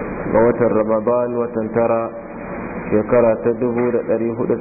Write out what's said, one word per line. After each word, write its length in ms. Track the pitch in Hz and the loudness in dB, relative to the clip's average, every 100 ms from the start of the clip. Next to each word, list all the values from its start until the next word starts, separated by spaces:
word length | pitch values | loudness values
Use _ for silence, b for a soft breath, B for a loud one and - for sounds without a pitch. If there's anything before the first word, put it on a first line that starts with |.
| - - - | -8 -8 -2
ga 80 | - | 2
watan 320 | 120 120 117 | 4 4 2
Ramadan, 640 | 107 110 110 107 123 120 120 | 2 2 0 2 0 0 -2
watan 320 | 117 113 110 110 | -4 -2 -2 0
tara, 340 | 117 113 117 - - - - - - - - | 2 0 -2 -8 -14 -12 -12 -10 -10 -10 -2
shekara 460 | 107 107 120 117 110 | 0 2 4 4 4
ta 80 | 120 113 | 0 0
dubu 320 | 123 117 123 | 0 0 0
da 80 | 117 | 0
ɗari 300 | - 117 113 | 0 0 0
hudu 240 | 113 - 117 | -2 -2 -2